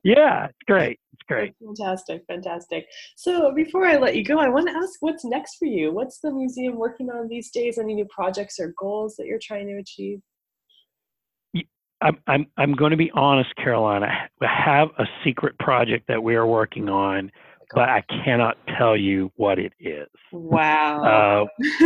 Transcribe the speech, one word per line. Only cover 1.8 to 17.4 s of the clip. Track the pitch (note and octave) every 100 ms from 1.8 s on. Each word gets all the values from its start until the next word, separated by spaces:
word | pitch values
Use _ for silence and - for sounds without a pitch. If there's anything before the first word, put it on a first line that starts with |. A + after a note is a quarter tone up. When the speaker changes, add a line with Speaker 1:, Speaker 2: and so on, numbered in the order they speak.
| F#3+ F#3 - E3 -
Speaker 2:
fantastic. | F3 F#3 E3+ - E3 - - - -
So | F4 F4 C#4+
before | C#4 D#4 F#4 F#4
I | D4
let | B3+ A3+
you |
go, | G3+ D#4
I | C4+
wanna | C4+ F4
ask | D#4+ F#4 -
what's | D#4 D#4 A#3+
next | C4+ - -
for | D#4
you? | G3 D#3
What's | F#3 B3+ -
the | D4+
museum | C4+ B3+ B3+ B3+ A3+
working | A#3+ B3 B3+
on | A#3+ A3+
these | A#3 -
days? | A#3+ A#3+ A#3
Any | G#3+
new | G#3 G3+
projects | - F#3 F#3+ G3 -
or | E3+ -
goals | G3 G#3+ G#3+ G#3+
that | -
you're | A3
trying | - G#3 G3+
to |
achieve? | G3+ F#3+ - G3 G3+ - _ _ _ _ _ _ _ _ _ _ _ _
Speaker 1:
Y-, | E3+ - _ _ _
I'm, | D3+ D#3 -
I'm, | C#3 D3 -
I'm | C#3+
gonna | C3+ D3+ D#3+
be | E3 D3+
honest, | C#3 C3+ B2 -
Caroline. | C#3+ A2+ G#2+ G2+
I | G#2
ha-, | - - _ B2
I | - B2 C#3+
have | D#3 -
a | A2 - C#3+
secret | - D3 -
project | - B2 A#2 A#2 -
that | A2+
we | A2+ A#2
are | A2+
working | A2+ G#2 G2+ G#2
on, | G2 G2 F#2+ G2 -